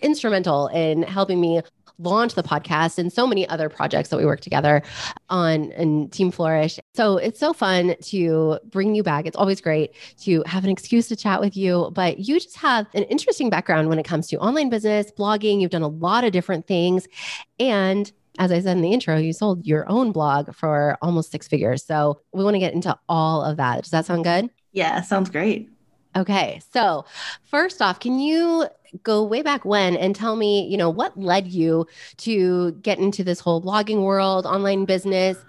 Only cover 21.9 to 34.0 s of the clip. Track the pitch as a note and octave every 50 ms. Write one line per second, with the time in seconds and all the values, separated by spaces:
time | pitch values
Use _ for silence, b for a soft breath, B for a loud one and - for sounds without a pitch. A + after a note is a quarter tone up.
21.9 | D#3 D3+ D3 D3 C#3+ - _ _ - F#3+ G3 G#3 G#3 F#3+ F#3 D3+ - F3 F#3+ F3
22.9 | - - _ - E3 E3 D#3+ D#3+ D#3+ D3+ - D3+ D3+ D3 C3 B2 A#2+ - - -
23.9 | E3+ D#3+ D#3+ - F3 E3 E3 E3+ E3+ F#3 A#3 A#3+ - _ _ _ - F#3+ E3+ D#3+
24.9 | - F3+ F3+ - G3+ F#3+ F#3+ F3+ - D3+ F#3 A3 - A3 - - _ _ _ _
25.9 | _ _ _ _ - F#3+ F3+ G3 G3 F#3+ D3+ G2+ - - - _ - B3 G#3+ F#3+
26.9 | D#3+ C#3 B B B B B B B B _ _ C#4+ D4 F4 F#4 - - A3 F#3+
27.9 | F3+ - - A#3+ B3+ C4 C#4+ D4+ D#4 E4 E4+ E4+ E4 E4 D#4 - - _ _ -
28.9 | - - - A3+ G#3+ G#3 A3 G3+ A3 C4+ D4+ G3 F#3+ E3+ - F#3+ G#3 G3+ F#3+ F3+
29.9 | F3 - F3+ G3 G3+ G3+ A3 A3+ A3 A3+ G#3+ G#3 G3+ G3+ F3+ - G3 F#3 E3+ E3
30.9 | E3 G#3+ D#4+ - - G3 G3 F3 F3+ G3 F#3+ F3+ F3+ E3+ D#3+ E3 D#3+ E3 E3 B
31.9 | B B B B B - - A3+ A3 G3 F3+ F3+ F3+ F3+ F3 E3+ D#3+ - - -
32.9 | F#3 F3 F#3+ G3+ G3 - F3+ F3+ F3 - - F3 E3 E3 F3+ F#3+ G#3 G#3+ G#3 G#3+
33.9 | G#3+ G#3